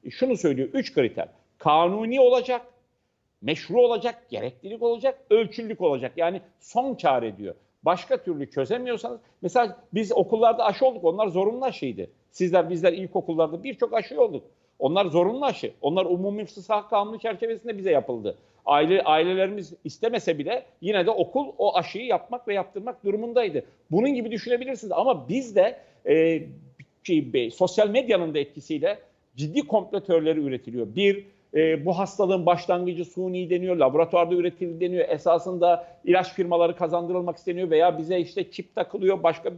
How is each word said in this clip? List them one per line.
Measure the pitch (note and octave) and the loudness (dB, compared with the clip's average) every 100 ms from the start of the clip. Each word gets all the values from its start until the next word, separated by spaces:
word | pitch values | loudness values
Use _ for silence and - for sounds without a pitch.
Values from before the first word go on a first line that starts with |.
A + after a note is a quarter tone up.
E, | - | -14
şunu | - C4 A3 | -2 0 2
söylüyor, | D#3+ C3 C3+ | 0 0 -2
üç | C4 - | -4 -4
kriter. | - A#2 - D#2+ _ _ _ | 0 0 0 -10 _ _ _
Kanuni | D#3 D3+ F3 G3+ A3+ C4 | 2 4 4 0 -2 4
olacak, | B3 B3 B3+ A#3+ - _ _ _ _ _ _ _ | 6 6 2 -4 -6 _ _ _ _ _ _ _
meşru | A2 D#3 - A3 | -6 -6 0 4
olacak, | A#3+ A3+ A#3+ - - | 4 4 -4 -8 -10
gereklilik | G#2+ B2+ - F#3+ A3+ | -8 -8 -10 -14 -4
olacak, | A#3 A#3 C4 C4 - | -2 0 -2 -4 2
ölçülülük | G#3+ A3 - A3 F#3 | 2 2 -4 -10 -2
olacak. | E3+ C3 B2 - | 0 0 -4 -4
Yani | E3 F#3+ - _ | -4 -4 -12 _
son | - A#3+ C4 G#3 | -8 -4 -2 0
çare | E3 B2+ A2+ G2 | 2 2 0 -6
diyor. | G2 - _ _ | -12 -14 _ _
Başka | D#3+ F3+ - C4 | 0 0 0 -4
türlü | - D3+ C3+ | -4 -6 -6
çözemiyorsanız, | - B2+ A#3+ B3 A3+ A#3+ A#3 _ _ | -4 -2 -2 -4 -6 -8 -12 _ _
mesela | F3 B3+ A3+ - _ | -2 0 0 -2 _
biz | G3 G3+ | -4 0
okullarda | - - A3 A3+ A3+ A3 | 0 2 4 4 4 2
aşı | F#3+ C4 | 2 2
olduk, | A3 | 2
onlar | E3+ F#3 G#3+ | 0 0 0
zorunlu | E3+ G3+ A#3+ C4 | 0 0 0 -4
aşıydı. | - C3+ G2 F2 _ _ | -4 -6 -8 -10 _ _
Sizler, | - F3+ F3+ E3 | -4 2 2 2
bizler | F3 F3 | 2 0
ilkokullarda | F3 F#3 F#3+ E3 D#3+ D#3+ E3 | 0 -2 -4 -2 0 0 -2
birçok | C4 G#3+ A#3 | -8 -4 -2
aşı | A3+ - - | -2 -2 0
olduk. | A3+ C3+ - _ _ - | 0 0 -14 _ _ -4
Onlar | C3+ F3+ F#3+ | 0 2 2
zorunlu | D#3+ F3+ B3+ C#4+ | 2 2 0 -4
aşı. | - A#2 - | -4 -8 -6
Onlar | C#3 F3+ F3 | -2 0 0
Umumi | F3+ G3 G#3 | -2 -2 -6
Hıfzı | G#3 G#3 | -10 -10
Saha | F3+ G#3 G#3 | -4 -4 0
Kanunu | G#3 G#3 A3 | -2 -2 -6
çerçevesinde | A3+ F#3 A3+ A3+ A#3 G#3 | -8 -6 -6 -6 -8 -4
bize | F#3+ | 2
yapıldı. | C#3+ B2+ A#2 G2+ - _ _ - | 2 0 -6 -6 -10 _ _ 0
Aile, | D3 D#3 F#3+ | 2 4 2
ailelerimiz | - D#3 F3 F#3+ F#3+ G#3 D#3 F3 | 4 2 2 0 -2 -4 -12 -14
istemese | - - A3+ A#3 - D3+ | -14 -4 -2 -2 -2 -4
bile | D3 B3 - _ | -2 -6 -8 _
yine | G3 G#3 F3+ | -2 0 2
de | |
okul | G#3 - C4 C4+ - | 2 0 -2 -4 -2
o | G3+ F3+ | 0 0
aşıyı | - G3+ B3 | -2 -6 -2
yapmak | B3 - B3 G#3+ | -2 -4 -12 -4
ve | |
yaptırmak | G3+ F#3 G3 A3+ A#3+ G3+ | -4 -4 -8 -12 -8 -4
durumundaydı. | G#3+ A#3 A#3+ G#3+ D3 - _ - | -4 0 0 0 -2 -8 _ -2
Bunun | E3 C4+ | 0 2
gibi | B3+ A3 | 0 -2
düşünebilirsiniz. | A3 A#3+ A#3+ B3+ B3+ G#3+ | -6 -2 -4 -4 -8 -4
Ama | E3 B3 F3+ B2 | 0 2 0 -2
bizde, | A#3+ B3 G3 G3+ - - _ - | -4 0 2 2 2 -18 _ 2
e, | D#3+ E3 D#3+ D#3 - - - - _ | 4 4 2 -4 -18 -20 -20 -20 _
şey, | - D#3+ B2+ | -2 0 0
be-, | B2+ A#2 | 0 -2
sosyal | - F3+ - G#3 | 0 0 2 2
medyanın | A#3 A#3+ F#3+ E3 | 2 2 2 0
da | D3 | -4
etkisiyle | C#3+ - - D3+ E3 G3+ - _ _ A#2+ | -4 -8 -8 -4 -4 -4 -12 _ _ -10
ciddi | D3+ C#4+ - | -6 -4 0
komplo | G#3+ F#3 G3+ | 0 0 -6
teorileri | - E3 D#3 D#3 | 0 2 2 0
üretiliyor. | C#3+ B2+ - A#2+ G#2 A#2 | -2 -4 -8 -6 -6 0
Bir, | G3+ G3 G3 _ _ | 2 2 -4 _ _
e, | D3+ D#3+ D#3+ D#3 | 2 2 2 0
bu | F3 | -2
hastalığın | G3 - F#3+ F#3 E3+ | -2 0 0 2 2
başlangıcı | F3 - F3+ F3+ E3+ E3+ | 2 2 -2 -2 -6 -8
suni | - F#3 F3+ E3+ | -6 -6 -4 -2
deniyor, | F3+ F#3 F3 | -2 0 2
laboratuvarda | C3 D3 E3 F3 E3+ F3 | 4 4 2 2 2 2
üretildi | F3 E3+ F3+ E3 | 0 -2 -8 -4
deniyor. | F3+ F3+ F3 | -2 0 0
Esasında | D3+ F3 E3+ F#3 F3+ F3 E3+ - - - | 0 2 2 0 0 2 2 -2 -6 2
ilaç | F3+ F3+ | 2 2
firmaları | - F3 F3 E3+ E3+ | -2 0 2 2 0
kazandırılmak | E3 F3 E3+ F3+ F3 - | -2 -2 -2 -4 -4 -6
isteniyor | - F3 F#3 | -6 -4 0
veya | D#3 F3 D#3+ | 4 4 2
bize | D#3+ F#3 | -2 -2
işte | E3 - F3 | -4 -6 -8
çip | - F3 - | -10 -10 -6
takılıyor, | F3 - F#3 F#3 | -6 -2 0 2
başka | E3 D#3+ - | 2 0 -6